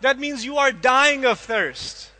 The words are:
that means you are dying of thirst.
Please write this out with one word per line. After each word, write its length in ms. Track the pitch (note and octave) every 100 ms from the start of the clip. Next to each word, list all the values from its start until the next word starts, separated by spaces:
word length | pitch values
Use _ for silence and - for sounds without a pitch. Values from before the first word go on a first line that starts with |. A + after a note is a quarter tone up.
that 160 | B3+ C4
means 260 | C#4+ C#4
you 140 | A#3+ C#4+
are 120 | C#4
dying 540 | F3+ B3+ B3+ D4 C#4
of 160 | B3+ G#3+
thirst. 680 | - A3 D#3 - - - - _